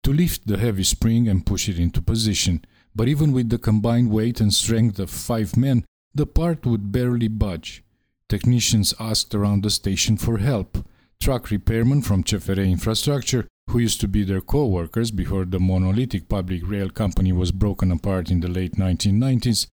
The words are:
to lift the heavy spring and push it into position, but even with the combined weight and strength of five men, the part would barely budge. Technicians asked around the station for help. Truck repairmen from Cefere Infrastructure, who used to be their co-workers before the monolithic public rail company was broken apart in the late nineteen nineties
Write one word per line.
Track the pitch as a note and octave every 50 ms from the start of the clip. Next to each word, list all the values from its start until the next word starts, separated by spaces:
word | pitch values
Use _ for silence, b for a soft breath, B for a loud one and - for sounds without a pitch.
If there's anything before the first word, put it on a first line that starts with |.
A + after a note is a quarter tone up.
| -
to | C#3+
lift | C#3 D3+ F3+ E3+ - - _
the | A2 G#2 G2
heavy | A2+ A#2+ G#2+ F#2+ F#2+
spring | - - - - A2+ A2+ A#2 A#2+
and | A2+ G2 F#2 -
push | - G2 F#2 - -
it | F#2+ E2+
into | E2+ F2 - -
position, | - - A2+ A2+ A2 A2 G2 - - F#2+ F2 E2 b b b b b b _
but | G#2+ A2+ B2+
even | D3+ C#3+ D#3+ D3+
with | C3+ B2+ A#2+ A2+
the | A#2 A#2+
combined | - A2+ G#2+ G#2+ G#2 A#2 A#2 A#2+ B2 A2+
weight | G#2+ A2 A2 A#2 A#2 -
and | A2+ G#2 G2
strength | G#2+ G2 - A2+ A2 A2+ A#2 G2 -
of | F#2+ F2+
five | - - - - A#2+ A2+ A2 F#2 -
men, | A#2 B2+ C#3 C3 A#2+ - _ _ _ _ _ _
the | C#3+ D3
part | - - - D#3+ F3 E3 D3+ -
would | B2+ A#2 G#2+ G2+ G2+
barely | G2 B2 B2 B2 B2 A#2+ A#2
budge. | A2 A2 G#2+ G#2+ G2+ F2+ D#2+ - - - - _ _ _ _ _ _ _ _ _ _
Technicians | - G2+ - A#2+ B2 A#2+ A2 - - A2 G2 - - -
asked | A2 A2 A2 - - - -
around | G#2 G2+ G2+ G#2 G2+ F#2+
the | G#2+
station | G2+ - - G2 F#2+ F#2 - - A2
for | G2+ - - A#2 A2
help. | G2 C#3 C#3 G#2 F2+ - _ - - b b b b b b b
Truck | - - C3+ A#2+ - -
repairmen | G#2+ G2 - - A2 A2+ A#2 B2+ C#3 D3+ A#2
from | G2 G2+ F#2+
Cefere | F2 - - G2 - - G2 F#2+ G2 F#2
Infrastructure, | F2+ F2 - A2+ A2+ - - D3+ C#3+ C#3 A#2+ - - B2 - - _ _ _ -
who | - A#2+
used | A#2+ A2 - -
to | -
be | G2+ F#2+ G#2
their | G#2 F#2+ G2 F#2+
co-workers | - - - C#3+ D3 A#2+ F#2+ F2+ E2+ D#2+ - A2 A#2 A2+
before | A2 F#2+ F2+ - F#2 G2 F#2
the | F2 F#2+ F2+
monolithic | F2+ F#2 F#2 F#2 F#2 F#2 F#2+ A2 C3 - - F#2+ - _
public | G#2+ G2+ F2+ F#2 F#2 E2+ E2+
rail | F2+ G#2 G2+ G2 F#2+
company | - - - F#2+ - - F#2 F#2
was | F#2 F2 F#2 F2
broken | F2+ F#2+ G#2 G#2 F#2+ - F#2+ F#2
apart | F2+ E2 - G#2 F#2+ F#2 E2+ -
in | F#2+ F2
the | E2 F2
late | F2 F#2 F#2 F2 - -
nineteen | F#2+ F#2 F2+ - - G#2 G2 G#2+
nineties | B2+ C3+ C3 A#2+ - B2 A2 - - - _